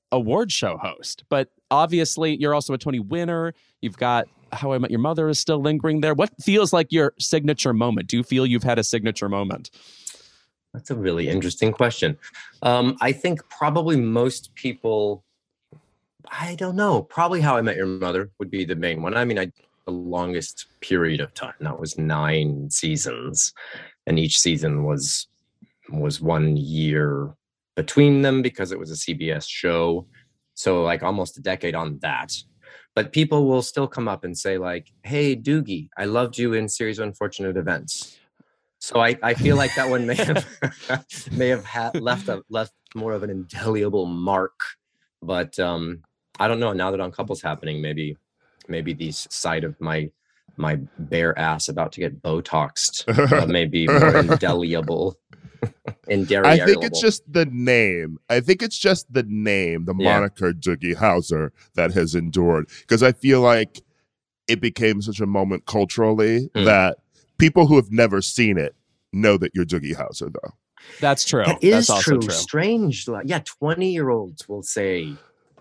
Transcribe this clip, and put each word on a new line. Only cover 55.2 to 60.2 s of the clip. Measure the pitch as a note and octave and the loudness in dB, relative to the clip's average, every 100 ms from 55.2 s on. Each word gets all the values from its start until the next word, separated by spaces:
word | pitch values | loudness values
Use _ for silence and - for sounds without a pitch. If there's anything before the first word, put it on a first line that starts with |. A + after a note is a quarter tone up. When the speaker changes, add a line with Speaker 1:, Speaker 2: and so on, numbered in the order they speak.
Speaker 2:
<laughs> | _ - - _ | _ -20 -20 _
Speaker 3:
I | A2 | -8
think | - - - - | -8 -14 -12 -2
it's | G2+ F2+ | 0 2
Speaker 2:
Indelible. | G2 G2 E3 F2+ G3+ - - | 4 6 6 6 4 2 2
Speaker 3:
just | A3+ G#3+ - | 2 2 0
the | E3+ | 0
name. | D#3 B2 B2 B2 G#2+ F2 D#2+ D#2+ - | 2 2 4 4 4 0 -4 -8 -2
I | A#2+ | 2
think | B2 F#3 | 4 2
it's | A3+ - | 0 0
just | G3 F#3+ - | 2 2 0
the | B2+ | -2
name, | A2+ G#2+ G#2+ G2 F2+ E2 | -2 -2 0 2 0 -2
the | E2+ F#2 | -4 0
Speaker 2:
Yeah. | F#2+ | 2
Speaker 3:
moniker | G#2 | 4